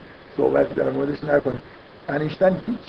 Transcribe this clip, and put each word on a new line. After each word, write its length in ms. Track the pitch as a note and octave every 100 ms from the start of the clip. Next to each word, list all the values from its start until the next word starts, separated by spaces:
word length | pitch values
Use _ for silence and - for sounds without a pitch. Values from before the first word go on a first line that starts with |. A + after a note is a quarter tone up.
| - - - -
صحبتی 360 | C3 C#3 C#3
در 160 | - C3+
موردش 340 | C3+ C#3 D3
نکنیم. 380 | D3 C#3+ C#3 B2 - - - - -
انیشتین 480 | D3 D#3 - F#3+ F#3 -
هیچ 100 | A#3+